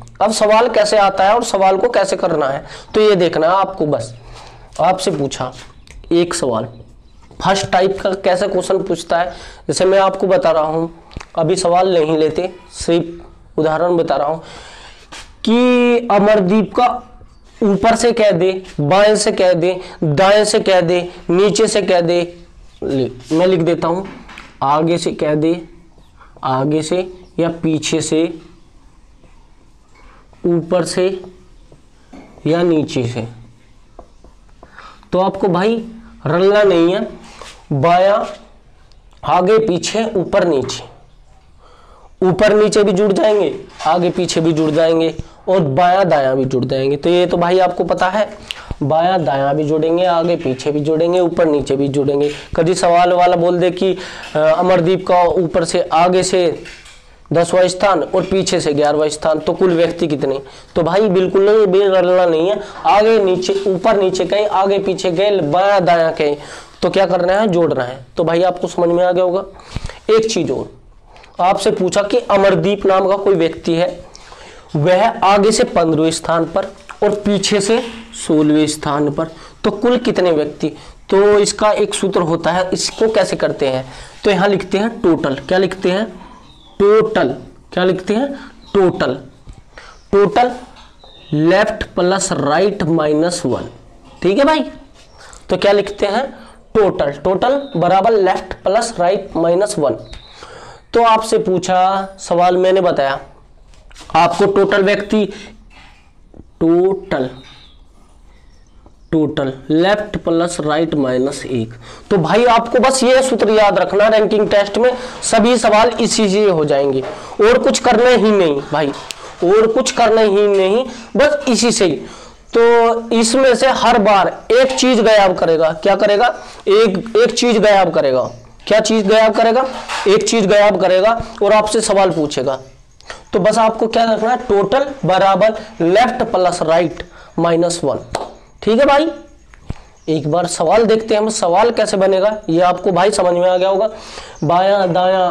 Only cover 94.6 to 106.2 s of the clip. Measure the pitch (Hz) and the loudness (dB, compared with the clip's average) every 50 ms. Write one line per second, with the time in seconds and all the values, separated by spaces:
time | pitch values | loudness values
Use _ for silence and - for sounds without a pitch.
94.6 | 247 - - - - - - - - - - - - - - - - - 180 180 | -2 -6 -12 -16 -20 -20 -20 -20 -20 -20 -20 -20 -20 -20 -20 -20 -8 -6 -4 0
95.6 | - 202 202 202 196 202 - - 214 202 196 233 277 269 - - - - - - | 2 2 2 2 0 -2 -4 -4 -4 -2 -2 -2 -4 -6 -8 -16 -20 -20 -20 -20
96.6 | - - - 220 202 180 170 180 160 143 139 - - 180 196 185 240 247 277 285 | -16 -2 0 2 2 2 0 0 -2 -4 -4 -4 -2 -2 -2 0 0 0 0 -2
97.6 | 277 - - 170 175 175 185 196 190 226 226 208 185 185 190 190 - - - - | -4 -6 -4 -2 0 2 2 2 2 2 2 2 2 0 0 -2 -6 -10 -14 -6
98.6 | - 185 190 226 233 226 - 180 175 175 196 196 190 - - 165 165 170 175 180 | -2 -2 0 0 -2 -2 -4 -2 0 0 0 -2 -4 -6 -4 -2 0 0 2 0
99.6 | 208 202 - 165 147 127 - - - - - - - - - - - - - - | 0 -2 -2 -2 -2 -2 -2 -4 -10 -16 -20 -20 -20 -20 -20 -20 -20 -20 -20 -20
100.6 | - - - - _ _ - 226 233 226 220 214 220 - 226 208 - 185 185 180 | -20 -20 -20 -20 _ _ 0 2 2 4 2 2 0 -2 -2 -2 0 -2 -2 -2
101.6 | 180 - 185 185 185 190 196 190 190 190 - - - - 175 170 175 180 180 180 | -2 0 0 2 2 2 0 -2 -6 -8 -12 -16 -6 -4 0 2 2 2 2 2
102.6 | 185 185 185 196 180 175 156 147 139 135 135 139 - - - - - _ - - | 2 2 2 2 2 0 0 0 -2 -2 -4 -6 -10 -16 -20 -20 -20 _ -20 -20
103.6 | _ - - - - - - - - - - 160 170 170 - - 202 196 196 196 | _ -20 -20 -20 -20 -20 -20 -20 -10 -2 0 2 2 2 2 0 0 2 2 2
104.6 | 196 190 202 202 190 196 208 196 202 - 226 214 202 185 - - - - - - | 2 2 2 0 2 0 0 -2 -2 -2 -2 -2 -2 -2 -6 -12 -20 -20 -20 -20
105.6 | - - - - - - - _ _ _ _ _ | -20 -20 -20 -20 -20 -20 -20 _ _ _ _ _